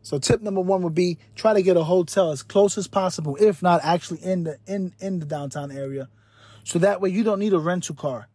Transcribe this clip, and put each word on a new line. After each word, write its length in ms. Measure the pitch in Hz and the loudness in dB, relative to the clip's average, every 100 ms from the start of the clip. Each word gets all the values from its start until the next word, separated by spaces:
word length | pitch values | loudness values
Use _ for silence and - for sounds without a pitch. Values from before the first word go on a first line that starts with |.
So 160 | - 143 | -4 -4
tip 240 | - 233 | 2 0
number 180 | 208 190 | 0 -2
one 220 | 180 190 | 0 0
would 120 | 175 | 0
be 240 | 160 180 160 _ - | 0 -2 -2 _ -2
try 180 | 220 | 2
to 80 | 208 | 4
get 140 | 185 170 | 4 2
a 80 | |
hotel 480 | 160 185 170 196 170 | 4 0 2 0 0
as 100 | 143 | -2
close 340 | - 202 202 208 | 0 4 4 2
as 120 | 180 | -4
possible, 480 | 196 185 - 151 139 | -2 -2 -2 -6 4
if 220 | 214 170 | 4 4
not 220 | 175 170 | 2 2
actually 340 | 151 175 - 165 | 2 0 -2 -8
in 200 | 180 185 | -4 -2
the, 140 | 165 147 - | -4 -8 -8
in, 280 | 202 185 _ | -6 -6 _
in 220 | 196 180 | -6 -6
the 60 | 147 | -6
downtown 440 | 151 143 147 143 | -6 -6 -8 -10
area. 380 | 139 139 135 127 _ _ _ - - | -8 -8 -8 -10 _ _ _ -20 -16
So 140 | - 170 | -4 2
that 200 | 190 190 | 2 2
way 100 | 190 | -2
you 120 | 185 | 0
don't 160 | 220 196 | 0 0
need 140 | 208 | 2
a 60 | 185 | 2
rental 360 | 160 180 - | 0 -4 -6
car. 340 | 151 147 120 - | -8 -6 -8 -14